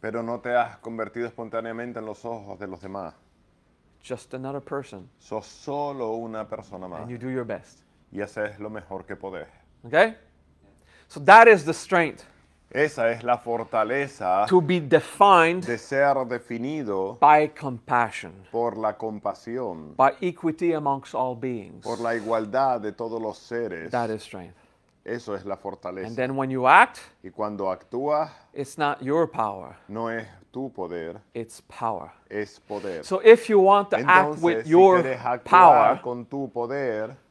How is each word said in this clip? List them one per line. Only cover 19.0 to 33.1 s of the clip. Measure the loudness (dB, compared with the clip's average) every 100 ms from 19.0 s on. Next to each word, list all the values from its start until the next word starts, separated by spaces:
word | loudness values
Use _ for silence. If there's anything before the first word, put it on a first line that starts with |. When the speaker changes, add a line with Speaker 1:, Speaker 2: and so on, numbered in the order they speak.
| -10 -8 -8 -10 -10 -10 -8 -10 -16 0
Speaker 2:
by | 0 2
equity | -8 -4 -6 -4 -2
amongst | -2 -2 -4 -6
all | -6 -6
beings. | -6 -8 -10 -12 -14
Speaker 1:
por | -10 -6
la | -4
igualdad | -4 -2 -4 -2 -2 -2 -2
de | -6
todos | -10 -10 -8
los | -10 -12
seres. | -12 -8 -8 -10 -8
Speaker 2:
That | -6 -6
is | -8
strength. | -12 -18 -18 -20 _ _ _ _
Speaker 1:
Eso | -12 -12 -8
es | -10 -8
la | -10
fortaleza. | -10 -12 -12 -10 -10
Speaker 2:
And | -6
then | -6 -4
when | -6
you | -2 6
act, | 6 6 0 -20 _
Speaker 1:
Y | -20
cuando | -10 -8 -6 -6
actúas, | -6 _ -8 -4 -4 -4 -10 _
Speaker 2:
it's | -14 -12 -4
not | -4 -4
your | -4 -2 -2
power. | -2 -6 -6 -14 -20 _
Speaker 1:
no | -8 -6
es | -8 -10 -20 _
tu | -12 -12
poder, | -10 -10 -8 -10 -14 _
Speaker 2:
It's | -14 -14 -16
power. | _ -8 -6 -6 -12 _ _
Speaker 1:
es | -10 -10 -12
poder. | _ -10 -8 -10
Speaker 2:
So | -6